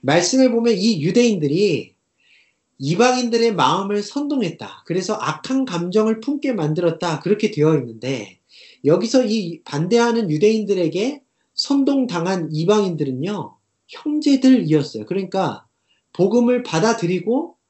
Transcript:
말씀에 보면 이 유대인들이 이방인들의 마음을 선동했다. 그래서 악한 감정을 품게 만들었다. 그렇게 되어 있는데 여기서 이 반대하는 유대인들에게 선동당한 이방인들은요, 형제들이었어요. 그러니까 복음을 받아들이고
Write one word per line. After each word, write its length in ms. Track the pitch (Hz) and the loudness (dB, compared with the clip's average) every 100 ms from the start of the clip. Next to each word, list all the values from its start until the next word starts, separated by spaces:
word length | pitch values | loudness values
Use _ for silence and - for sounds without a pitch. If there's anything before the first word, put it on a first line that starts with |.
말씀에 480 | 131 160 180 262 262 | 2 2 2 4 4
보면 240 | 233 233 208 | 4 2 2
이 260 | 208 196 | 2 0
유대인들이 880 | 147 196 240 202 147 151 208 139 - _ _ _ _ _ _ _ _ _ | 2 2 2 2 0 2 2 0 -6 _ _ _ _ _ _ _ _ _
이방인들의 720 | 135 170 247 254 240 226 233 | -4 2 2 2 0 0 0
마음을 480 | 196 131 170 196 208 | 2 0 0 -2 -4
선동했다. 800 | 202 277 285 285 190 - 104 - _ | -4 -6 -4 -2 -4 -6 -16 -18 _
그래서 260 | 175 180 | -6 -4
악한 520 | - 127 156 - 262 262 | -4 -4 -6 -4 -4 -2
감정을 540 | 175 175 202 220 220 | -4 -2 0 0 0
품게 320 | 220 285 277 | -4 -4 -4
만들었다. 680 | 226 151 156 175 165 175 151 | -2 -2 0 -2 -2 -4 -4
그렇게 320 | 175 208 214 | -2 0 0
되어 240 | - 151 156 | 2 2 2
있는데 640 | 120 113 123 131 101 _ _ - - _ 135 | -2 -10 -6 -6 -8 _ _ -20 -20 _ 2
여기서 400 | 175 220 262 233 | 2 2 2 2
이 360 | 220 175 165 | -2 -4 -10
반대하는 680 | - 147 175 233 233 226 208 | -8 -4 0 2 2 0 0
유대인들에게 920 | 151 208 220 202 190 165 165 226 294 _ _ _ | 2 2 2 0 0 0 -2 -4 -6 _ _ _
선동당한 960 | - - 277 277 277 254 175 170 190 156 | -10 -2 0 2 0 0 -2 -2 -2 -4
이방인들은요, 1040 | 156 165 214 196 156 143 127 165 208 - _ _ _ _ | -4 2 2 2 -2 -4 -4 -6 -6 -10 _ _ _ _
형제들이었어요. 1160 | - - 302 294 269 262 254 165 151 143 113 107 | -12 -6 -2 2 4 6 4 4 0 0 -8 -6
그러니까 600 | 180 185 190 170 - _ _ _ _ _ | -6 -4 -2 -4 -4 _ _ _ _ _
복음을 500 | - 185 233 240 247 | -2 2 4 2 2
받아들이고 920 | 247 160 214 226 170 185 180 254 339 _ | 0 0 2 2 0 -2 -2 -2 -4 _